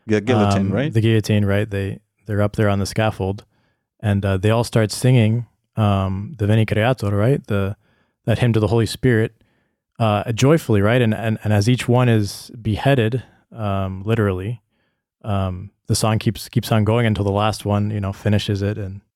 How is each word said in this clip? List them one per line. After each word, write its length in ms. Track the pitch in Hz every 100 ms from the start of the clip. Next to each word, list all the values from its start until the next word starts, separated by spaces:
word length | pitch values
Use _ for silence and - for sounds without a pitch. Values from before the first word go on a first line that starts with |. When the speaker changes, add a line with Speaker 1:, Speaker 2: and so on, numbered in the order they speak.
| -
Speaker 1:
The 140 | 107
guillotine, 460 | 107 113 101 98 98
Speaker 2:
um, 40 |
Speaker 1:
right? 200 | 101 151
Speaker 2:
the 80 | 110
guillotine, 440 | 113 110 - 104
right? 240 | 98 101 110
They, 300 | 101 98 - _ _ -
they're 160 | 101
up 120 | 104
there 140 | - 104
on 100 | 101
the 80 | 95
scaffold, 580 | - 110 - 95 101 - _ _ _ _ _
and, 260 | 107 101
uh, 120 | 98 95
they 140 | 104
all 120 | 113
start 280 | 113 113 107
singing, 540 | - 127 127 107 117 117 _ _
um, 600 | - 104 98 95 95 107 139
the 80 | 101
Veni 180 | 110
Creator, 460 | 107 104 117 131 101
right? 340 | 101 113 143 -
The, 280 | 101 98 - _ _ _ _
that 140 | - 110
hymn 140 | 120
to 80 | 110
the 80 | 104
Holy 180 | 117 104
Spirit, 480 | - 131 113 113 - _ _ _ _ _ -
uh, 320 | 110 104 123
joyfully, 500 | 107 135 160 - 104
right? 180 | 104 123
And, 140 | 113
and, 240 | 98 113 107
and 80 | 107
as 140 | 104 101
each 200 | 123 -
one 200 | 120 123
is 400 | 110 101 - - 120
beheaded, 640 | 110 101 135 135 110 123 - _ _
um, 500 | 117 104 98 95 95
literally, 560 | 104 113 101 92 98 120 _ _ _ _ _ _
um, 480 | 113 98 95 92 101 _ -
the 80 |
song 240 | 110 110 110
keeps, 300 | - - -
keeps 220 | 117 -
on 120 | 110
going 220 | 104 117 113
until 180 | 104
the 60 | 101
last 340 | 101 107 -
one, 260 | 101 101 104
you 100 | 107
know, 120 | 98
finishes 480 | - 104 101 - 98
it. 140 | 101 104
And, 240 | 95 101 -